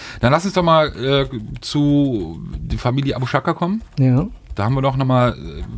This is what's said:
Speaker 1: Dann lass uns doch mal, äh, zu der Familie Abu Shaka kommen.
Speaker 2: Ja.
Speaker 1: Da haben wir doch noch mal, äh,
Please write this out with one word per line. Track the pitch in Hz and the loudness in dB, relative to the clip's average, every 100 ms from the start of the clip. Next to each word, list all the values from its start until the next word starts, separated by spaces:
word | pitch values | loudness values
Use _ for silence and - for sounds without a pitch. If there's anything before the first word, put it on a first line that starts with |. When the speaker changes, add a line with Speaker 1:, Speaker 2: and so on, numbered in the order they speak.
| - - | -16 -2
Speaker 1:
Dann | 120 | 2
lass | 156 190 | 2 2
uns | |
doch | 185 | 2
mal, | 170 160 151 - | 4 4 2 -2
äh, | 131 139 131 123 110 - | 0 0 0 -6 -10 -12
zu | - 147 147 143 139 113 82 82 - - | -4 0 4 4 2 0 -4 -10 -10 -8
der | - 113 | -6 -2
Familie | 123 135 135 131 | 0 0 -2 -2
Abu | 127 | -2
Shaka | 139 - | 0 0
kommen. | - 175 220 - - | -2 -2 -4 -4 2
Speaker 2:
Ja. | 131 127 208 - - - | 4 4 0 -6 -10 -4
Speaker 1:
Da | |
haben | 107 135 | 0 0
wir | |
doch | 135 131 | 0 0
noch | 131 | 2
mal, | 127 123 | 4 4
äh, | - 80 71 - | 0 -8 -10 -10